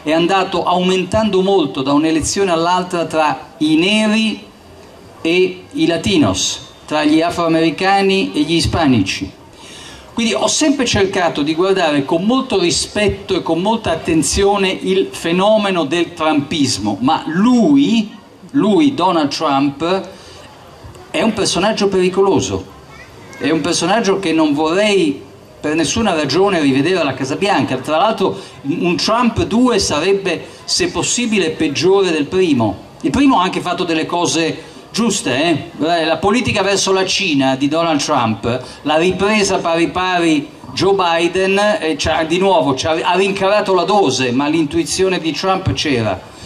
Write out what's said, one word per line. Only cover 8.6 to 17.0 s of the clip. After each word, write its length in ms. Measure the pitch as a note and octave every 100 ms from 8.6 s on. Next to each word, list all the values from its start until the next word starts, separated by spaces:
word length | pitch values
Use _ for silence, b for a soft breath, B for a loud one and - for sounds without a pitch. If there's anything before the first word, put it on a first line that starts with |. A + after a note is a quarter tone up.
| A#2 F3+ D#3 A#2+ F#2 - F#2+ - - B B B B B B
Quindi 220 | - A#3
ho 140 | G3 G#3+
sempre 360 | - D#4 C#4
cercato 560 | A#3+ - F#3+ G3 E3+ D#3+
di 140 | D3
guardare 500 | D#3+ F#3+ F#3 D#3+ D3
con 200 | C#3 E3+
molto 340 | G3+ C4 - F#3+
rispetto 760 | F3 - - G#3+ G3+ G3 -
e 80 | F3+
con 180 | D#3+ E3
molta 300 | G3 A3 F#3
attenzione 760 | D#3+ - D#3+ D3 F#3 G3+ G3+ F#3+
il 400 | F#3+ F#3 F#3+ G3
fenomeno 760 | - E3 F3+ G3+ A3 G3+ F3+
del 280 | C#3+ F3 E3+
trumpismo, 840 | - D#3 D3+ C#3 E3+ C3 F#2+ G#2 G2